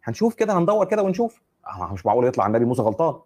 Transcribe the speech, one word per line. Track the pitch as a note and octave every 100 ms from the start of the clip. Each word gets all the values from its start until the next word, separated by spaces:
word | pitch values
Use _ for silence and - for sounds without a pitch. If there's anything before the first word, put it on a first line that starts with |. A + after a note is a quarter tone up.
هنشوف | - A2 A3+
كده، | A3+ A3 F#3+
هندور | E3+ G#3+ F#3
كده | G#3+
ونشوف"؟ | G3 F#3 A#3 - _ _ -
آه، | F#2 F2
مش | F#2+ G#2
معقول | A2 B2
يطلع | B2 G2+
النبي | A2
موسى | A#2 A#2+
غلطان. | A2 G#2 E3 C#3